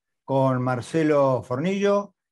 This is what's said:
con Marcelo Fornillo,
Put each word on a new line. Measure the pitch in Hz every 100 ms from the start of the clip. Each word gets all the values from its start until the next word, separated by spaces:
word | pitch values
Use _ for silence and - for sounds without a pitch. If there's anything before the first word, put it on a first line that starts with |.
| _ _
con | - 135 135 127
Marcelo | 123 123 110 165 156 147 139 127
Fornillo, | - 127 170 196 202 202 202 _ _